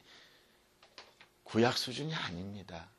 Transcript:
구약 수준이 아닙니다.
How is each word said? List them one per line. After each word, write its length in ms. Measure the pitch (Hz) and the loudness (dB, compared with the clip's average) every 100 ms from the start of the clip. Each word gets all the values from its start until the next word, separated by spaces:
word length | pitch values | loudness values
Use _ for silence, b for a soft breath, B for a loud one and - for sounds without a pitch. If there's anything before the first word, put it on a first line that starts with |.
| b b b b b b _ _ - - - - - _ | b b b b b b _ _ -20 -20 -20 -20 -20 _
구약 340 | - 110 120 123 | 2 6 6 6
수준이 360 | 131 123 156 | 0 -4 -4
아닙니다. 720 | 160 - 87 98 101 92 82 85 | -2 -4 -4 -6 -8 -10 -12 -12